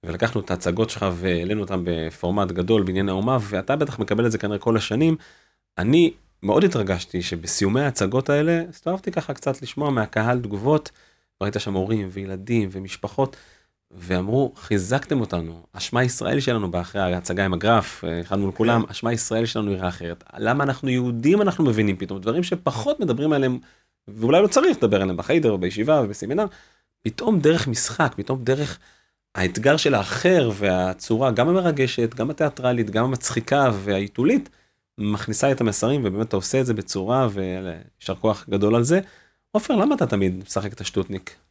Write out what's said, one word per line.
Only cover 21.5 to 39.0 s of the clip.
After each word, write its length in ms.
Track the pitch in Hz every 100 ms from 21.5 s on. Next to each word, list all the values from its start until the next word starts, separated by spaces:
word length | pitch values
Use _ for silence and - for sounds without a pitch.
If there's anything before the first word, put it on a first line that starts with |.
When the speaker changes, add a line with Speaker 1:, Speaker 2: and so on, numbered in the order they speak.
| -
Speaker 1:
מבינים 340 | 151 107 104 95
פתאום, 220 | 92 98
דברים 240 | 101 143
שפחות 560 | 180 180 - 117 285 302
מדברים 340 | 180 120 151
עליהם, 260 | 143 131 123 - _ _ _ -
ואולי 340 | 107 113 165
לא 60 | 202
צריך 300 | - 349 190
לדבר 240 | 113 101
עליהם 160 | 95 87
בחיידר 360 | 87 165 127
ובישיבה 480 | 101 90 98 123 156
ובסמינר, 440 | 107 104 104 160 202 - _ _ _ _
פתאום 380 | 110 - 233 202
דרך 280 | 147 165 135
משחק, 460 | 113 - - 147 -
פתאום 280 | - 131
דרך 360 | 120 135 147 - _ _ _ _ _ -
האתגר 420 | 92 90 127 151
של 180 | 151 120
האחר 560 | 95 - 180 180 120
והצורה, 760 | 98 101 92 92 92 - 113 131
גם 180 | 110 135
המרגשת, 640 | 185 175 143 127 - 113
גם 160 | - 123
התיאטרלית, 600 | - 151 - 127 123 104
גם 160 | 107 123
המצחיקה 680 | 127 - - - 143 135
והעיתולית, 760 | 101 98 98 101 - 139 262 - _ _ _ _ -
מכניסה 540 | 104 104 - 110 139
את 100 | 135
המסרים, 400 | 113 101 113 143 110
ובאמת 220 | 98 113
אתה 80 | 98
עושה 240 | - 135
את 60 | 123
זה 80 |
בצורה, 540 | 107 95 98 95 127 123
ויישר 840 | 98 92 92 92 82 - _ - 92
כוח 300 | 110 101 -
גדול 260 | 98 104 117
על 80 |
זה. 160 | 120 180